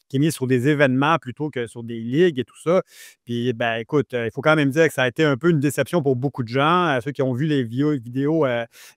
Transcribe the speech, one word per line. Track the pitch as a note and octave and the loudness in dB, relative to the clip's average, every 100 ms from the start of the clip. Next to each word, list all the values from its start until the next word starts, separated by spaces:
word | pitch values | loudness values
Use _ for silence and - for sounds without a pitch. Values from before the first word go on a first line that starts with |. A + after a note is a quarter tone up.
| _ | _
qui | C3+ | 0
est | |
mise | D#3 | 0
sur | - B2+ | 0 0
des | C3 C3 | 2 2
événements | D3 C#3 B2+ C#3+ E3 | 2 2 2 2 0
plutôt | B2 A#2 D3+ | -2 -8 -6
que | C3 A#2 | -6 -8
sur | A#2+ | -10
des | A#2 A#2 | -12 -10
ligues | A2+ B2+ A#2 B2+ | -4 2 2 0
et | |
tout | A2+ - | -8 -8
ça. | D#3 F#3 - - - _ - | -2 0 -2 -14 -20 _ -8
Puis, | A#2+ B2 | -4 -4
ben, | A2+ A#2+ A2+ | -2 -4 -4
écoute, | A2+ D3+ C3+ | -2 -2 -2
euh, | B2 A2+ | -4 -6
il | |
faut | - | -2
quand | D#3 D#3 | 2 2
même | C#3 | 2
dire | C#3 D#3+ | 2 2
que | |
ça | - | 2
a | B2+ | -2
été | C3+ | 2
un | D#3 C3 | 0 2
peu | F3 | 2
une | D#3+ | 2
déception | C#3+ C#3 C3+ F3 | 0 0 0 0
pour | C#3 B2+ | 0 0
beaucoup | C#3 - | -2 -4
de | A2+ | -4
gens, | C3 D3+ F3+ F3 | 0 2 2 2
euh, | C3 | 0
ceux | C#3+ | -2
qui | C3 | -4
ont | C3 | -2
vu | B2 D#3 | 0 0
les | C#3+ | 0
vidéos, | A#2 B2 D3+ | 0 0 0
vidéos, | C#3+ A#2 B2+ C#3+ D#3+ C3+ | 0 -4 -4 0 2 2
euh, | A#2+ A#2 - - | 0 -4 -12 -20